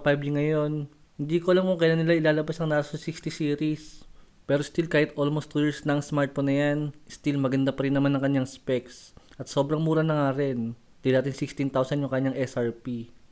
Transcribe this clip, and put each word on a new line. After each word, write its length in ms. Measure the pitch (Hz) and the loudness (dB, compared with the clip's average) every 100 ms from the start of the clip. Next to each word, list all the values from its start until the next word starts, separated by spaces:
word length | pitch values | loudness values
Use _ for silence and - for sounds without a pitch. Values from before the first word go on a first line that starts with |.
five 160 | 147 143 | 2 2
G 160 | 143 147 | 0 0
ngayon. 560 | 151 156 147 151 143 - - - | 2 2 0 -2 -6 -12 -18 -8
Hindi 240 | 147 170 | -2 0
ko 160 | 170 180 | 4 4
alam 80 | |
kung 160 | 185 175 | 4 2
kailan 240 | 165 165 | 4 4
nila 160 | 160 170 | 4 4
ilalabas 400 | 156 151 156 156 | 4 2 0 -2
ang 160 | 160 151 | 0 0
Narzo 240 | 143 156 | 0 -6
sixty 320 | - 156 156 | -8 -8 -8
series. 720 | - 151 143 156 156 - - - - - - | -4 -2 0 -2 -2 -8 -18 -20 -20 -20 -12
Pero 160 | - 143 | -2 -2
still, 280 | 147 - 160 | 0 -2 0
kahit 240 | 151 151 - | 2 0 0
almost 360 | 143 151 - | -2 -2 -2
two 120 | 151 | 0
years 200 | 151 143 151 | 0 0 -2
na 80 | 147 | -2
ang 80 | |
smartphone 480 | - 147 139 139 139 | 0 -2 0 0 0
na 40 | 139 | 2
yan, 240 | 147 147 151 - - | 2 0 -4 -8 -18
still 320 | - 147 143 | -6 -2 0
maganda 320 | 131 135 135 | 0 2 0
pa 160 | 135 135 | 0 0
rin 80 | 139 | 2
naman 200 | 139 139 | 2 2
ang 80 | |
kanyang 240 | 139 139 131 | 2 0 -2
specs. 680 | - - 127 - - - - - - | -6 -2 -2 -2 -20 -20 -20 -20 -16
At 80 | 123 | -4
sobrang 320 | 143 139 156 | -2 0 0
mura 240 | 160 160 | 2 2
na 120 | 160 151 | 2 2
nga 140 | 139 135 | 2 0
rin. 400 | 139 123 113 117 _ - | -2 -2 -4 -8 _ -4
Di 160 | 135 131 | 2 2
natin 160 | 135 | 2
sixteen 400 | 131 139 - 139 | -4 -6 -4 -2
thousand 320 | 131 131 147 | 0 0 -2
yung 80 | 135 | 0
kanyang 240 | 131 135 131 | 0 0 0
S 240 | 127 131 | -4 -2
R 160 | 117 113 | -2 -4
P. 400 | 127 120 117 - - | -8 -8 -10 -18 -20